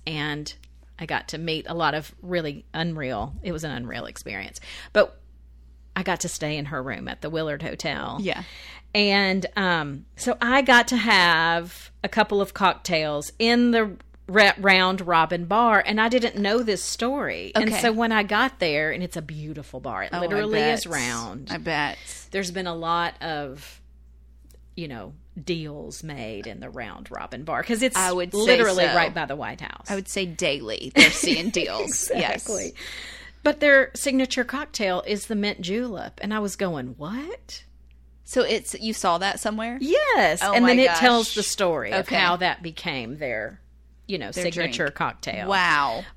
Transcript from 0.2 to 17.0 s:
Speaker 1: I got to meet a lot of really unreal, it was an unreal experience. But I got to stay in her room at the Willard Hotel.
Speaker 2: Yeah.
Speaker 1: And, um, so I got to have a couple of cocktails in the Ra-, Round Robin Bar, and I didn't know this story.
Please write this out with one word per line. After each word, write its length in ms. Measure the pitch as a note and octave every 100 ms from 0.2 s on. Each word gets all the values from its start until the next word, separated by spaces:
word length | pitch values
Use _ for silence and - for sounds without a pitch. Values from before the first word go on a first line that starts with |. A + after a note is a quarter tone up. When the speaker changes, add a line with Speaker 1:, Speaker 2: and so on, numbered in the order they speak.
| D3+ D3 D3+ - - - - -
Speaker 1:
I 80 | D#3+
got 220 | C#3+ -
to 100 | D#3
meet 280 | E3 D#3+ -
a 60 |
lot 200 | E3+ D#3
of 180 | D3+ D3+ -
really 440 | F3+ F3 D3+ C#3+ -
unreal, 600 | D#3 E3+ D#3 B2+ G#2+ C3 -
it 80 | -
was 100 | D#3
an 80 | D#3
unreal 360 | B2 A#2+ - C2
experience. 520 | - - G2 - - - - -
But 280 | G#3+ - - - - - - - - -
I 80 | F3+
got 180 | F#3+ F3
to 60 | E3+
stay 280 | - D3+ D3+
in 80 | C#3+
her 160 | D3
room 240 | C3 G2+ -
at 140 | -
the 80 | D3+
Willard 320 | D#3+ D#3 D3
Hotel. 560 | D#3+ - D#3+ C#3 - -
Speaker 2:
Yeah. 220 | F#3+ - F#3 - - - -
Speaker 1:
And, 540 | G#3 G3+ G3 F#3+ F#3+ F3+ G#3
um, 480 | F#3 E3 D3 C#3+ - -
so 200 | B3 -
I 200 | A#3+ C4+
got 260 | C4+ A#3+ A#3
to 80 | B3
have 960 | A3+ G3 F3 D#3+ E3 E3+ F3 - - -
a 60 | F#3
couple 320 | A3 G#3+ G3+
of 140 | F#3+
cocktails 800 | - F#3 - - D#3+ D3+ D3 - -
in 320 | A#3 A#3+ A#3+
the 260 | A#3 G#3+ F3 - - -
Ra-, 260 | G3+ G3+ -
Round 420 | G3 F#3 F#3 F#3+
Robin 460 | F3 E3 D#3+ F3 E3+
Bar, 360 | G#3+ A#3 G3+
and 160 | - G#3+
I 80 | A3+
didn't 280 | B3 A#3 G#3
know 260 | G3+ A#3
this 220 | A3 F#3
story. 680 | - -